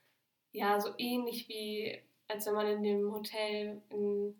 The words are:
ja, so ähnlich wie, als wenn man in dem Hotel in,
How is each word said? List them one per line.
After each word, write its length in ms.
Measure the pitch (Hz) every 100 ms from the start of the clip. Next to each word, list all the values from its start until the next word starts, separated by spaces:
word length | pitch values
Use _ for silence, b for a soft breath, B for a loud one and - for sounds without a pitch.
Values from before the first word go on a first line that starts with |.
| b b b _ _
ja, 300 | 208 202 208
so 100 | 220 -
ähnlich 500 | 247 247 240 - -
wie, 540 | 214 214 208 220 - - _ -
als 180 | 208 214
wenn 80 |
man 120 | 208 208
in 160 | 208
dem 300 | 208 202 208
Hotel 680 | 214 214 220 214 208 208 208 -
in, 440 | 208 208 202 208